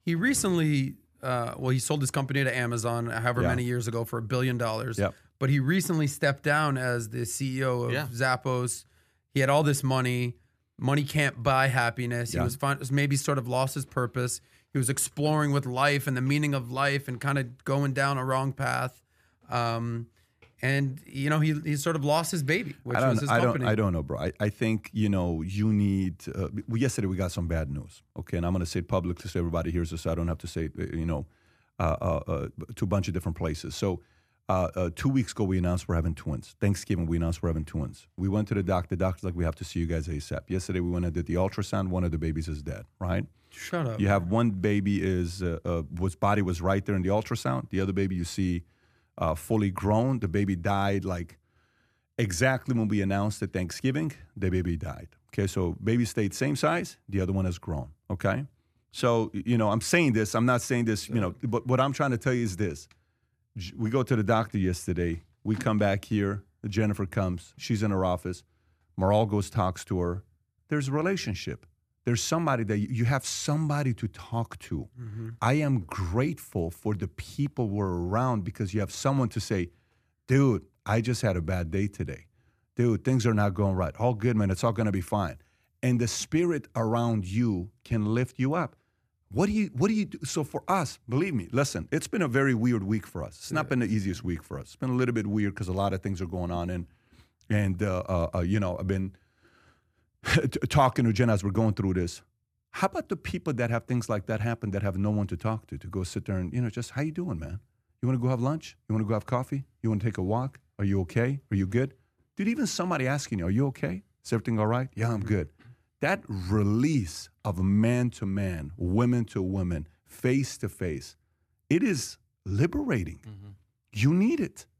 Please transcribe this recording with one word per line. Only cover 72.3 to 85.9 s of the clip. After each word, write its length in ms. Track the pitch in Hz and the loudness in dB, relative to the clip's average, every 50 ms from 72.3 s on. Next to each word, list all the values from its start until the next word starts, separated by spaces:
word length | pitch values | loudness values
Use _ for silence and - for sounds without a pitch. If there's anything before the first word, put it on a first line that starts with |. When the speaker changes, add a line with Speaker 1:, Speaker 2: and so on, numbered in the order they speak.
| 160 160 170 151 135 117 110 | 0 0 2 2 2 0 0
Speaker 2:
that 120 | 101 107 | 0 0
y-, 100 | 104 104 - | 0 0 0
you 160 | 127 110 120 | 0 0 2
have 200 | 117 139 131 - | 2 2 0 0
somebody 680 | - - - - - 147 156 160 147 147 147 147 131 113 | -4 -8 -4 -2 0 0 0 0 0 0 0 0 -2 -2
to 120 | - - | -2 -4
talk 520 | 107 - - - - - 117 113 - - - | -6 -6 -10 -12 -6 -4 -4 -4 -4 -8 -18
to. 280 | - - - 73 65 - _ 123 | -8 -6 -6 -6 -6 -8 _ -14
Speaker 1:
Mm-hmm. 300 | 120 110 101 113 113 113 117 - | -14 -12 -10 -10 -10 -10 -8 -2
Speaker 2:
I 120 | 110 117 135 | 0 2 2
am 260 | 151 151 139 135 110 | 2 2 2 0 0
grateful 920 | 85 78 - 101 95 82 87 117 135 165 165 - - - - 98 82 82 | -2 -4 -6 -4 -4 0 2 2 2 2 -2 -6 -10 -6 -4 -2 -2 -2
for 240 | - - - 107 107 | -6 -4 -2 -2 -2
the 140 | 90 104 | -2 -4
people 640 | - - - - - - - 139 147 - - 120 101 | -8 -8 -12 -14 -10 -4 -2 -2 -2 0 -2 -2 -2
we're 180 | 98 104 101 92 87 87 87 | 0 0 0 0 0 -2 0
around 360 | 90 98 113 127 127 120 107 87 | 0 0 2 2 2 0 -2 -4
because 300 | - - - 110 95 95 | -6 -4 -4 -4 -2 0
you 80 | 107 | -2
have 100 | 98 85 | -2 -2
someone 380 | - - - 139 139 135 127 107 | -6 -2 0 2 2 2 2 0
to 100 | - 110 | 0 -4
say, 300 | - - 110 92 87 - _ _ _ _ _ _ _ _ _ _ _ | -2 -2 -2 -2 -2 -4 _ _ _ _ _ _ _ _ _ _ _
"Dude, 360 | - 131 139 139 135 110 - - _ _ _ _ | 2 4 4 6 4 4 2 -2 _ _ _ _
I 140 | - 110 117 | 0 0 0
just 200 | 107 123 120 - | 2 0 -2 0
had 160 | - 110 90 | 0 0 0
a 40 | 92 | 0
bad 300 | 80 76 78 90 87 80 | -2 -2 -2 -2 -2 -2
day 160 | 80 95 104 | -2 -2 -2
today. 380 | 101 - - 85 67 67 - - _ _ _ _ _ _ _ _ _ _ | -2 -4 -6 -8 -8 -8 -12 -16 _ _ _ _ _ _ _ _ _ _
Dude, 280 | - 120 120 110 - - | 2 2 2 2 2 2
things 200 | 131 131 127 104 | 2 2 4 4
are 80 | 120 110 | 4 4
not 200 | 107 104 101 90 | 4 2 2 2
going 220 | 95 101 98 92 | 2 2 2 2
right. 200 | 92 90 76 - | 2 0 -2 -2
All 160 | - 113 123 123 | 0 0 0 0
good, 200 | 104 104 123 117 | 2 0 2 2
man. 160 | 107 101 95 | 4 2 2
It's 120 | 95 - - | 2 2 0
all 80 | 117 107 | 0 0
gonna 180 | 110 113 107 | 2 0 0
be 80 | 95 95 | 0 -2
fine." 360 | 87 - 113 104 95 76 69 - _ _ _ _ _ _ _ _ | -2 -2 -2 -2 -2 -2 -6 -12 _ _ _ _ _ _ _ _
And 180 | - 127 | 0 2